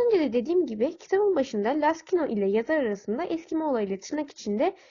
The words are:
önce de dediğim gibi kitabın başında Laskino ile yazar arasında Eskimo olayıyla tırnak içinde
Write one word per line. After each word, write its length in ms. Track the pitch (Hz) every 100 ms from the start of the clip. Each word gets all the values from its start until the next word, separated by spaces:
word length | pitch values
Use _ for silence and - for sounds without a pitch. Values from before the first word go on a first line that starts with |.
| 480
önce 140 | 381
de 140 | 269
dediğim 320 | 240 247 359 269
gibi 320 | 214 285 -
kitabın 380 | - 381 415 311
başında 340 | 262 208 214
Laskino 580 | 302 294 320 - 349 285
ile 220 | 208 196
yazar 280 | 214 233 311
arasında 460 | 233 202 - 240
Eskimo 460 | 359 330 - 320 311
olayıyla 300 | 240 196 196
tırnak 320 | - 294 285
içinde 440 | - 214 208 339 - -